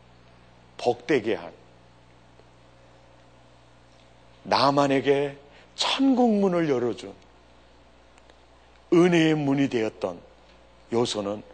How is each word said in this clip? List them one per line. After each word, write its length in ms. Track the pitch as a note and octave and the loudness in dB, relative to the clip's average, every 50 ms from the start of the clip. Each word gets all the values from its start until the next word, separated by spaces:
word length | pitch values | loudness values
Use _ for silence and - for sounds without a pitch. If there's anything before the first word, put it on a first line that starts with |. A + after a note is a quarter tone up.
| - - - - - - - - - - - - - - - - | -20 -20 -20 -20 -20 -20 -20 -20 -20 -20 -20 -20 -20 -20 -14 -6
복되게 560 | - B2 A#2 - - - D3+ A#2+ G2+ A2+ G2 | -4 -4 -4 -4 -2 -2 -2 -2 -2 -4 -6
한, 180 | F2 E2+ E2+ - - - - - - _ _ _ _ _ _ _ _ _ _ _ - - _ _ _ - - - - - - - _ _ _ _ - _ _ _ _ _ _ _ _ _ _ _ _ _ _ _ - - _ _ _ _ - - - - | -6 -8 -14 -18 -20 -20 -20 -20 -20 _ _ _ _ _ _ _ _ _ _ _ -20 -20 _ _ _ -20 -20 -20 -20 -20 -20 -20 _ _ _ _ -20 _ _ _ _ _ _ _ _ _ _ _ _ _ _ _ -20 -20 _ _ _ _ -20 -20 -14 -4
나만에게 920 | - G2+ G#2+ B2+ C#3 C#3 C#3+ C#3+ C#3 C3+ C3+ A#2 C#3 C#3 C#3 C#3+ C#3 C#3 - - - - - - - - | -2 0 2 2 2 2 2 2 2 0 0 2 2 0 0 0 -4 -8 -12 -20 -20 -20 -20 -20 -14 -10
천국문을 920 | - - - - - C4+ C4+ B3+ A#3 B3 A#3 G#3+ G3+ G3 F#3+ F3 E3+ E3 D3 | -6 -6 -4 -2 0 2 2 4 4 2 2 2 2 0 0 0 0 0 0
열어준 440 | C3 A#2+ A#2+ A#2 G2 - F#2+ G2+ - - - - - _ _ - - _ - _ _ - - - - - _ _ - - - - - - - _ - - _ - - - _ - | 0 0 -2 -4 -4 -6 -12 -18 -18 -20 -20 -20 -20 _ _ -20 -20 _ -20 _ _ -20 -20 -20 -20 -20 _ _ -20 -20 -20 -20 -20 -20 -20 _ -20 -20 _ -20 -20 -20 _ 0
은혜의 420 | - E3+ F3 F3+ F3 E3 D#3+ D#3+ D#3 | 2 4 4 4 4 4 4 2 2
문이 340 | D#3 C#3+ C#3 C#3 C#3+ C#3 A#2 | 0 0 0 0 0 0 0
되었던 520 | B2 A#2 A2 A2 - - - F#2 F2 F2 - - - - - - - - - - - - - - | 0 -2 -2 -2 -4 -6 -8 -8 -8 -10 -18 -20 -20 -20 -20 -20 -20 -20 -20 -20 -20 -20 -10 -4
요소는 500 | A#2 A#2 A#2+ A2+ - G#2 G2 G2+ G#2+ G#2+ - - | -2 -2 -2 -2 -4 -6 -6 -6 -6 -8 -10 -16